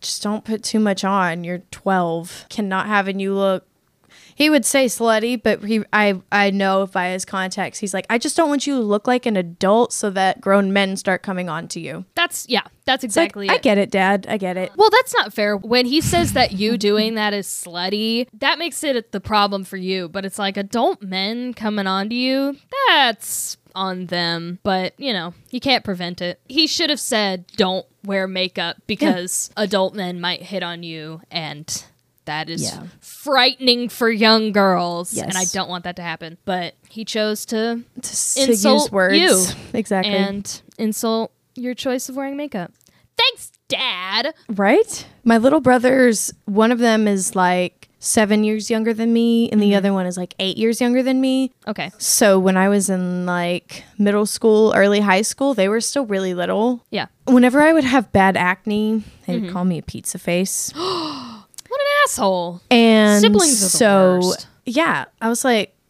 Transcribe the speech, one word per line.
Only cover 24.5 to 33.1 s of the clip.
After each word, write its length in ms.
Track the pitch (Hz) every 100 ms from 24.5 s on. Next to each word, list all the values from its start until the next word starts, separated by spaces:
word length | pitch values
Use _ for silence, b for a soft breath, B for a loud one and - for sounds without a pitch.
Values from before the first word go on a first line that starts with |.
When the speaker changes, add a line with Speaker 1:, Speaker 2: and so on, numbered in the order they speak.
| 180
Speaker 2:
But, 300 | 208 185 185 -
you 140 | 277
know, 220 | 202 170 170 _
you 100 | 247
can't 240 | 277 247
prevent 360 | - 180 175 180
it. 200 | 180 - -
He 180 | 262 311
should 240 | - 320
have 80 | -
said, 460 | - 220 202 185 175 -
"Don't 300 | 190 185 - _
wear 220 | 202 196 190
makeup 500 | 185 185 - 170 - -
because 600 | 214 294 185 180 - - -
Speaker 1:
Yeah. 80 |
Speaker 2:
adult 300 | 214 202 190
men 260 | 208 180 180
might 220 | 175 175
hit 200 | 175 196
on 180 | 175 170
you," 380 | 170 160 156 160 -
and 540 | 170 156 147 156 - - _ _ _
that 260 | - 151 160
is 120 | 165
Speaker 1:
Yeah. 200 | - - 175 -
Speaker 2:
frightening 880 | -